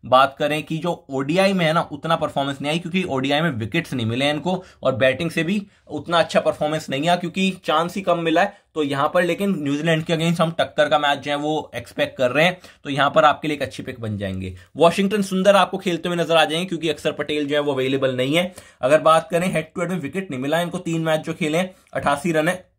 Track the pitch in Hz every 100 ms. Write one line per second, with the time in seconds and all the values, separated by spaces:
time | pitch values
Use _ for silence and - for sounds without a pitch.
0 | 123 127 139 - 151 151 151 160 175 165
1 | - 135 139 170 196 190 160 165 147 147
2 | 160 165 151 147 139 139 143 165 170 180
3 | 175 131 135 143 170 117 110 170 160 131
4 | 110 120 143 147 147 - - _ 131 123
5 | 131 139 170 170 160 208 196 _ _ 147
6 | 147 170 160 180 156 147 151 156 143 135
7 | 160 180 175 190 190 180 - 156 170 202
8 | 185 170 165 160 196 - _ 156 143 135
9 | 147 180 180 170 202 175 143 143 165 160
10 | 160 165 165 170 165 165 135 - 147 151
11 | 143 143 139 147 151 156 - 120 117 -
12 | 143 - 127 131 175 180 - - 147 139
13 | 139 151 151 139 156 147 107 - - 113
14 | 110 104 98 95 95 90 - 139 165 180
15 | 196 208 196 190 196 196 185 185 185 165
16 | 175 175 156 160 151 160 185 165 156 147
17 | 156 147 147 151 143 147 147 135 131 135
18 | 131 127 131 160 185 - - _ 127 151
19 | 156 160 165 175 180 160 160 - 170 185
20 | 139 190 190 127 139 160 175 175 180 165
21 | 160 156 160 160 156 156 185 - _ 135
22 | 147 143 180 156 156 185 -